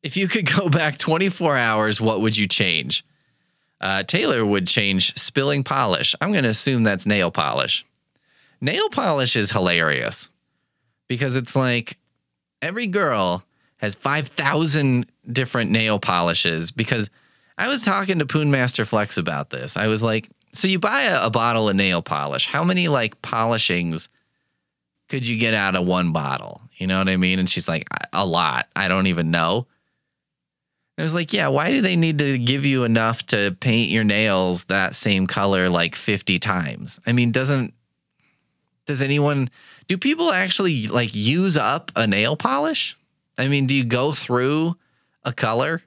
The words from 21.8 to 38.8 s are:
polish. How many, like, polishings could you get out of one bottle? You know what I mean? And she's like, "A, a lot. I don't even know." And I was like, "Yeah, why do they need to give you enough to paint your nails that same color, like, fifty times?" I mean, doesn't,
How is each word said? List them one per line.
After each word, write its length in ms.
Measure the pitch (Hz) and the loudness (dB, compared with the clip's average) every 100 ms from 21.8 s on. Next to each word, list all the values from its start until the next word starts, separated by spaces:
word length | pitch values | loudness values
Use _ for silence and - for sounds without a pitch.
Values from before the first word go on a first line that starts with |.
| 98 87 | 2 2
polish. 440 | - 73 71 67 - | 0 -4 -4 -4 -2
How 180 | 143 | 0
many, 240 | 175 185 170 | 0 2 2
like, 340 | 139 110 - | 0 -2 -6
polishings 880 | - 117 113 113 - 87 85 80 - _ _ _ _ _ _ _ _ _ _ | -6 -2 0 0 0 0 -2 -4 -6 _ _ _ _ _ _ _ _ _ _
could 180 | 139 120 | -6 -4
you 100 | 113 | -2
get 160 | 117 | 0
out 220 | 110 98 92 | 0 2 2
of 100 | 90 | 2
one 260 | 90 87 | 2 0
bottle? 500 | 80 69 67 50 50 - - | -2 -4 -6 -8 -16 -20 -8
You 100 | 95 | -4
know 120 | 95 | 0
what 100 | 95 | 0
I 80 | 92 | 2
mean? 220 | 92 92 | 2 2
And 100 | 92 | 0
she's 180 | - 85 | -2 -2
like, 180 | 82 - | -4 -6
"A, 300 | 50 - 87 | -10 -4 -2
a 40 | 95 | 0
lot. 420 | 85 82 64 - - | 0 0 -2 -6 -4
I 120 | 95 | -2
don't 200 | 95 95 | 0 0
even 240 | 85 80 | 0 0
know." 360 | 82 82 107 127 _ _ _ _ _ _ _ _ _ _ _ _ - | 0 2 0 -4 _ _ _ _ _ _ _ _ _ _ _ _ -6
And 60 | |
I 20 | |
was 100 | 160 | -2
like, 200 | 165 160 | -2 -2
"Yeah, 140 | 202 147 | -2 0
why 240 | 139 165 | 0 0
do 100 | 269 | 0
they 140 | 190 175 | 0 2
need 240 | 165 151 | 0 0
to 180 | 143 131 | 0 0
give 280 | 120 139 143 | 0 0 0
you 180 | 135 | 0
enough 420 | 120 113 113 120 - | 2 2 2 -2 -2
to 300 | 107 101 90 | 0 0 -2
paint 300 | 127 113 101 | 0 0 2
your 140 | 107 | 0
nails 640 | 107 101 110 95 92 87 - | 2 2 2 2 2 0 0
that 300 | 95 95 - | 0 0 0
same 300 | 110 95 95 | 0 2 0
color, 440 | - 98 95 90 | 0 2 2 2
like, 260 | 87 85 - | 2 0 -2
fifty 420 | - 101 - 90 | -4 -2 0 -2
times?" 600 | 101 92 78 - - - - | 0 -2 -4 -8 -10 -8 0
I 80 | |
mean, 180 | 120 120 | 2 2
doesn't, 420 | 127 131 139 123 _ _ _ _ _ _ _ _ _ _ _ | 2 0 0 -2 _ _ _ _ _ _ _ _ _ _ _